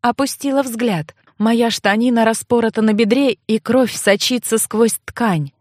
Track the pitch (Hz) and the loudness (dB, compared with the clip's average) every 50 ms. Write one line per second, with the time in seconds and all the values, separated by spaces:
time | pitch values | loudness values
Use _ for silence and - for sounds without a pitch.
0 | - 240 240 - 277 262 - - - 277 269 277 277 262 226 226 240 240 196 160 | 0 -2 -2 0 -4 -4 -4 -6 -4 -2 0 0 -2 -2 -4 -2 -2 -2 -2 -2
1 | 151 - _ _ _ _ _ _ 208 226 233 233 233 233 - - - 202 196 220 | -6 -8 _ _ _ _ _ _ 0 0 2 2 2 0 -2 -2 0 0 0 2
2 | 233 254 240 233 226 220 226 - - _ 240 240 226 226 - 226 220 220 214 202 | 2 2 2 2 2 2 0 -2 -4 _ 0 0 0 0 0 0 0 2 2 2
3 | 233 202 233 269 277 269 226 _ _ - 214 220 _ - 233 262 262 214 - - | 2 2 2 2 2 0 -2 _ _ -2 -2 -2 _ 0 2 2 2 0 -2 -2
4 | - 208 202 190 - - 254 240 - - 226 220 - - - 214 233 220 - - | 0 0 0 2 0 -2 -4 -4 -2 -2 -2 -2 -2 -2 0 2 2 2 0 -4
5 | _ - - - 240 220 185 156 147 139 _ _ | _ -14 -8 -4 -2 -2 0 -2 -4 -6 _ _